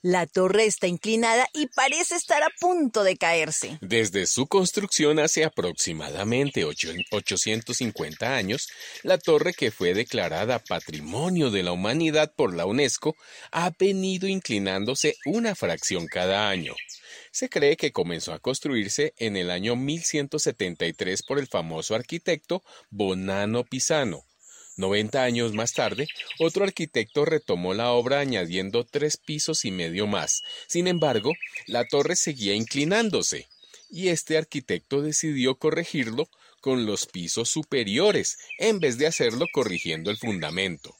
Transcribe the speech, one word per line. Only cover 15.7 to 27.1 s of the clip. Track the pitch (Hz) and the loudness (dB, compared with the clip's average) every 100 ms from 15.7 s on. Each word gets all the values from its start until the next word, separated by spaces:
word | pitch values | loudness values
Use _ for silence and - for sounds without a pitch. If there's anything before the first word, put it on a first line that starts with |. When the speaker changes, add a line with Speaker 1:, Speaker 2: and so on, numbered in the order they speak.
| 82 - 90 82 | -2 -2 -2 -4
Speaker 2:
cada | 95 92 98 104 | -2 0 2 2
año. | 95 73 - - - - - - | -2 -4 -10 -14 -18 -18 -20 -12
Se | - 254 | -8 -4
cree | 185 143 160 | 2 4 4
que | 151 | 0
comenzó | - 85 85 85 | -2 -2 -4 -6
a | 82 | -6
construirse | - 139 151 123 98 - 151 - | -4 -4 -2 -2 -2 0 -2 -2
en | 113 101 | -4 -2
el | 87 | -2
año | 90 104 120 | -2 -2 -2
mil | 135 165 165 | -2 -2 -2
ciento | 151 139 151 | -2 -2 -2
setenta | 151 123 95 85 87 | -2 0 -4 -2 -4
y | |
tres | 82 92 95 | -2 -2 -2
por | - 139 | -2 -4
el | 135 | -2
famoso | 107 82 80 - | -4 -2 -6 -2
arquitecto | 110 - 170 - 156 _ 180 _ - _ | -4 -2 -6 -2 -2 _ -6 _ -20 _
Bonanno | 101 98 92 95 98 104 117 123 | -2 0 0 -2 0 0 0 -2
Pisano. | 131 - 156 127 76 - _ - - - - | -2 0 2 0 -4 -12 _ -20 -20 -20 -4
Noventa | 95 104 110 135 | 0 2 2 2
años | 127 120 117 | 2 2 0
más | 107 117 | 0 -2
tarde, | - 117 101 151 - - - | 0 -2 0 -6 -8 -12 0
otro | 165 180 | 2 2
arquitecto | 196 - 151 123 110 | 0 -2 -4 -2 0